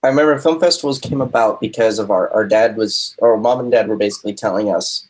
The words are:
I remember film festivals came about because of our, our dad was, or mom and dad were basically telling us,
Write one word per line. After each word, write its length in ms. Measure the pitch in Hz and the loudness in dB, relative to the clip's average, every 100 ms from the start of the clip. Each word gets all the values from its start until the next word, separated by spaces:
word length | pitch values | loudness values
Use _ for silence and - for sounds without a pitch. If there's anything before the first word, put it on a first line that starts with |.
I 60 | 135 | 2
remember 300 | 139 151 143 | 2 2 2
film 220 | 160 160 | 0 2
festivals 380 | 175 170 143 135 | 2 0 -4 -6
came 220 | - 143 | -4 -4
about 400 | 127 120 110 - | -2 2 0 0
because 380 | 107 - 113 107 | -6 0 0 0
of 120 | 101 | -2
our, 220 | 95 92 | 0 0
our 140 | - 107 | 0 2
dad 300 | 107 113 110 | 2 2 0
was, 380 | 107 - - - | -4 -4 -8 0
or 180 | 117 110 | 2 4
mom 240 | 117 123 | 2 -2
and 100 | 123 | 2
dad 180 | 120 107 | 0 2
were 80 | 107 | 0
basically 360 | 104 104 107 | -2 -4 -8
telling 380 | 98 110 95 104 | -6 -4 -2 0
us, 360 | 85 - - - | -2 -4 -10 -12